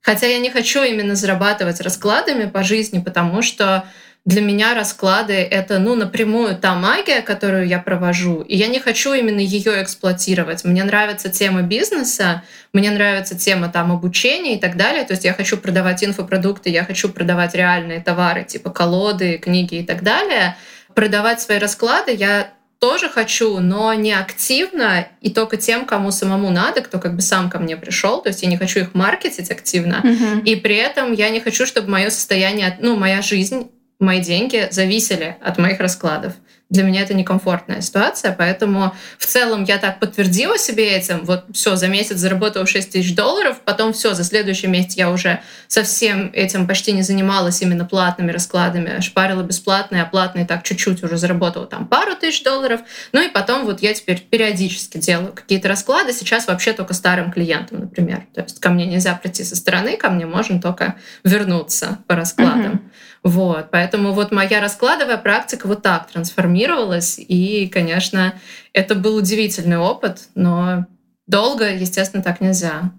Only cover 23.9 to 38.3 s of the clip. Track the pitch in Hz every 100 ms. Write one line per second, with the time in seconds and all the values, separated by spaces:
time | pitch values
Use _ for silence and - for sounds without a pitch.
23.9 | 220 214 202 190 - - 262 370 359 226
24.9 | 180 175 _ 208 226 220 220 - 233 262
25.9 | 208 196 190 190 196 196 175 233 440 -
26.9 | 185 180 175 185 190 180 175 165 160 -
27.9 | - 196 277 220 196 180 175 185 202 180
28.9 | 185 196 220 349 - - - - 180 170
29.9 | 202 240 233 220 214 214 220 220 208 262
30.9 | 285 254 214 214 226 233 220 254 - 196
31.9 | 196 202 220 - 190 190 208 185 180 240
32.9 | 214 190 196 196 202 190 262 240 _ _
33.9 | _ 190 185 170 175 254 233 190 180 190
34.9 | 214 220 185 160 - 190 170 175 190 185
35.9 | 180 165 151 - - _ _ _ 190 190
36.9 | 190 196 196 185 190 185 175 - 185 180
37.9 | 196 247 - -